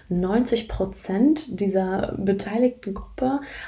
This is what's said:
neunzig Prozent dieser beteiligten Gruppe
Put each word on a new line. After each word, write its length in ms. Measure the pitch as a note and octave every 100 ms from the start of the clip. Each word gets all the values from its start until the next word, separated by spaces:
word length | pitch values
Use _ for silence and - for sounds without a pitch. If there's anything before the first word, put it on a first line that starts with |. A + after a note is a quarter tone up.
| -
neunzig 600 | F3 F#3 A3 B3 A3+ A3
Prozent 920 | - F#3+ - - F#3+ C4+ D#4 - F#3+
dieser 540 | G3 F#3+ F#3 F#3+ - -
beteiligten 800 | G3 G3 G3 A3 B3 B3 G3+
Gruppe 460 | G3 - - C4 C#4 - -